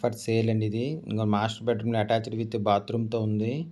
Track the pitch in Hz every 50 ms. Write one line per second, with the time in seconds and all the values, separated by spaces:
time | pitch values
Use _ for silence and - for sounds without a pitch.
0 | - 120 110 - - 113 113 113 113 113 110 110 110 107 107 117 123 143 156 160
1 | - - 107 110 110 107 104 101 110 113 - - 113 120 113 104 110 117 113 110
2 | 104 107 117 113 110 110 110 113 113 110 113 107 104 107 101 101 101 - 117 117
3 | 113 110 117 113 107 107 107 104 110 117 135 156 165 165